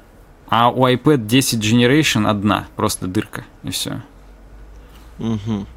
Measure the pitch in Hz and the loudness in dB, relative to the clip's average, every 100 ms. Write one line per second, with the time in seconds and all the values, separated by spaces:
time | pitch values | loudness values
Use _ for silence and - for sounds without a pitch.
0 | - - - - - 110 120 113 127 123 | -20 -20 -20 -20 -4 2 2 2 2 2
1 | - 147 107 127 131 117 107 120 120 147 | 2 2 2 2 2 -2 0 2 4 4
2 | 151 110 104 101 104 98 92 - 107 - | 2 0 0 0 0 0 -4 -6 -4 -4
3 | 98 98 104 - - - - - - 110 | -6 -6 -6 -10 -16 -16 -12 -8 -8 -10
4 | - - - - - - - - - - | -14 -20 -20 -20 -20 -20 -20 -20 -20 -20
5 | - - 113 110 107 104 98 | -20 -10 -6 -6 -4 -6 -8